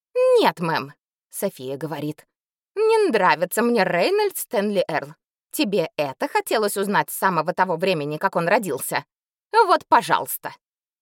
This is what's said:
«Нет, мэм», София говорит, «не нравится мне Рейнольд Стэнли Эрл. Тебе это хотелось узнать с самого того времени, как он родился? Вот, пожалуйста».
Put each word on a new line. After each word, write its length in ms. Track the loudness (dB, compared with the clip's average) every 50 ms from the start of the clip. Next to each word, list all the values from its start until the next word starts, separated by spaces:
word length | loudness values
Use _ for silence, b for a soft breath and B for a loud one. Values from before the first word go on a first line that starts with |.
| _ _ -2 2 4 4 6 6
«Нет, 200 | 4 4 2 0
мэм», 340 | -2 -2 -2 -2 -4 -6 -10 _ _ _ _ _ _ _
София 480 | -8 -6 -6 -6 -6 -8 -10 -8 -8
говорит, 480 | -8 -8 -8 -8 -8 -8 -8 -8 -10 -16 _ _ _ _ _ _ _ _ _ _
«не 340 | 0 2 4 4 4 4 2
нравится 520 | 2 4 4 2 2 2 0 -2 0 0
мне 220 | 2 2 2 2 2
Рейнольд 540 | 2 0 0 0 0 0 0 0 -2 -4
Стэнли 460 | -6 -8 -4 -2 -2 -2 0 0 -2 -2
Эрл. 280 | -2 -4 -6 -6 -8 -12 -20 _ _ _ _ _ _
Тебе 380 | -4 -4 -2 0 0 -2 -2 -2 -4
это 320 | -4 -4 -4 -4 -6 -6
хотелось 500 | -4 -2 -4 -2 0 0 0 0 0 -2
узнать 320 | -2 -2 0 0 0 0 -2
с 80 | -2
самого 360 | -2 0 0 0 0 -2 -2 0
того 240 | 0 0 0 0
времени, 400 | 0 0 0 0 0 -2 -6 -4
как 180 | -4 -4 -2 -2
он 120 | -2 0
родился? 580 | 2 2 2 0 -2 -6 -6 -6 -6 -6 -6 -6 _ _ _ _ _ _ _ _ _
Вот, 340 | 2 2 4 4 2 0 2
пожалуйста». 680 | _ 2 2 4 2 0 0 0 -4 -8 -10 -10 -12 -14 -16 _ _ _ _ _ _ _ _